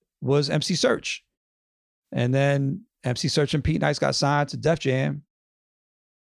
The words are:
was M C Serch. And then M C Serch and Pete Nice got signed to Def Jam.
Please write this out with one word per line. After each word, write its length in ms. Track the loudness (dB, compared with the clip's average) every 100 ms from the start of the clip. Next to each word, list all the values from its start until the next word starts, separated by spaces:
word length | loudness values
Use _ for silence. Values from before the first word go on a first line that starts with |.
| _ _
was 280 | 0 0 2
M 120 | -2
C 120 | -2
Serch. 460 | 0 2 0 -2 -10 -12 _ _ _ _ _ _ _ _
And 200 | -2 0
then 500 | 2 2 2 0 -4 -10 _
M 140 | -6 -4
C 100 | 0
Serch 280 | 0 0
and 100 | 0
Pete 160 | 0 0
Nice 180 | 0 0
got 160 | 0
signed 360 | 0 2 2 0
to 60 | -2
Def 220 | 0 0
Jam. 440 | 0 0 0 -4 -10 _ _ _ _ _ _ _ _ _